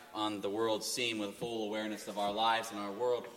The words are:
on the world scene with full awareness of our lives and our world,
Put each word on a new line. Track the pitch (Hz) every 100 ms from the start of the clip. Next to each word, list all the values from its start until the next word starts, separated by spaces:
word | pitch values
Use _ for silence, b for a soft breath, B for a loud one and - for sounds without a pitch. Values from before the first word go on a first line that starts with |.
| -
on | 110 107 104
the | 98
world | 104 113 107
scene | - - 123 110
with | 101
full | 104 120 113 104
awareness | 107 107 101 -
of | 101
our | 101
lives | 104 113 113 110
and | 104
our | 101
world, | 101 123 120 -